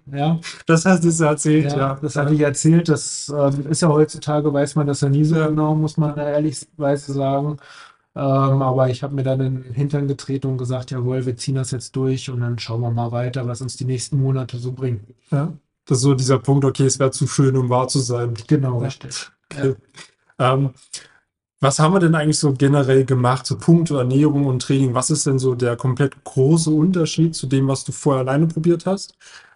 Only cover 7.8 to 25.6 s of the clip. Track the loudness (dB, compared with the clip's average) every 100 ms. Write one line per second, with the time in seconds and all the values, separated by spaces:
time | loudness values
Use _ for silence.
7.8 | -20 _ _ -4 0 2 2 2 2 2
8.8 | 0 -2 -6 -4 -2 -2 -2 -4 -8 -4
9.8 | -2 -2 -2 -6 -6 -6 -4 -4 -4 -6
10.8 | -6 -6 -4 -2 -4 -6 -4 -4 -4 -6
11.8 | -6 -4 -2 -2 -6 -6 -4 -4 -6 -4
12.8 | -2 -2 -2 -4 -4 -6 -6 -8 -10 -6
13.8 | -4 -4 -2 0 0 -2 -4 -8 -8 -6
14.8 | -6 -6 -8 -20 _ -2 -2 -8 _ _
15.8 | -2 2 2 2 2 0 2 2 2 2
16.8 | 0 2 -2 0 -2 2 2 2 2 0
17.8 | 0 -2 -2 -2 -4 -6 0 0 0 -2
18.8 | -4 -8 -12 -14 -14 _ _ -4 -2 -2
19.8 | _ -20 -20 _ _ -2 0 2 -2 -6
20.8 | _ -18 -18 _ _ _ _ _ 0 4
21.8 | 4 4 4 4 2 2 0 2 4 4
22.8 | 4 2 4 2 2 0 -4 -2 4 4
23.8 | 4 0 2 2 4 2 0 -2 0 2
24.8 | 2 0 0 -2 0 0 0 0